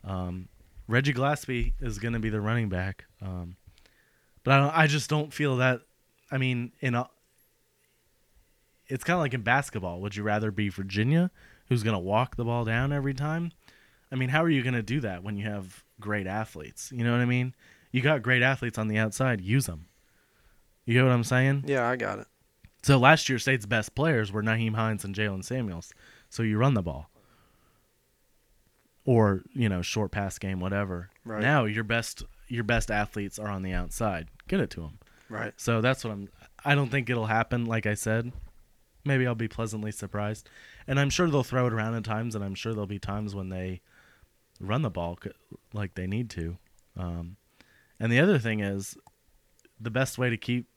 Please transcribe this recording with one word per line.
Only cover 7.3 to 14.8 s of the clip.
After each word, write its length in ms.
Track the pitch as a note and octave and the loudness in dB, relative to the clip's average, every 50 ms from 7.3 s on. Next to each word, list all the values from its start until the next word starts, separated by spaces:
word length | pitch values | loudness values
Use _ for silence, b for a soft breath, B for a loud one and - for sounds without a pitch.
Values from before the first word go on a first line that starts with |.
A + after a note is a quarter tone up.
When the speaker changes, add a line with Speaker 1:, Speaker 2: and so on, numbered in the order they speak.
| _ _ _ _ _ _ _ _ _ _ _ _ _ _ _ _ _ _ _ _ _ _ _ _ _ _ _ _ _ _ _ | _ _ _ _ _ _ _ _ _ _ _ _ _ _ _ _ _ _ _ _ _ _ _ _ _ _ _ _ _ _ _
Speaker 1:
it's 160 | - C3+ B2 - | -6 -6 -4 0
kinda 140 | - F3 F3+ | 2 2 2
like 160 | D#3 C3 B2 | 2 0 0
in 80 | B2 | -2
basketball. 580 | G2+ A2+ B2 C#3 C#3 - - A2 F#2 F2+ E2+ F2+ | 2 4 2 2 2 0 -6 -4 -4 -4 -4 -4
Would 120 | G2 G#2 G2+ | -6 -6 -4
you 60 | G#2 | -2
rather 280 | G#2 G#2+ G#2 G#2+ A2 G#2+ | 0 0 2 2 2 0
be 180 | F#2+ G#2 G#2 G2+ | 0 0 -2 -2
Virginia, 640 | - - G2 G2 F#2+ G2+ A2 B2+ D3+ E3+ F3+ F#3 b b b b b b b _ | -2 -4 -8 -2 0 0 2 4 4 4 4 2 b b b b b b b _
who's 140 | B2+ A#2+ | 0 0
gonna 160 | G#2 A2+ A2 F#2+ | 2 0 0 0
walk 380 | F2+ F#2+ G#2 A2 C3 - - | 0 2 2 2 2 0 -2
the 80 | - A#2+ | -4 -2
ball 200 | A#2 A#2 A#2+ A#2 | 0 0 0 0
down 280 | A2 A2+ A#2+ C3 C#3 | 0 0 0 0 0
every 220 | C#3+ C#3+ C3+ C#3 C3+ | 0 0 -2 -2 -2
time? 360 | C3 C#3+ D3+ D#3+ E3+ E3+ E3+ _ b b b b b b b b b b b | -2 -4 -4 -2 -2 -4 -6 _ b b b b b b b b b b b
I 40 | C3 | -4
mean, 120 | C3 C3 B2+ | -2 -2 2
how 140 | C#3 D#3 E3+ | 2 2 4
are 60 | E3+ | 4
you 120 | D#3 C3+ | 4 4
gonna 200 | B2 C3 B2 A#2 | 2 2 0 -2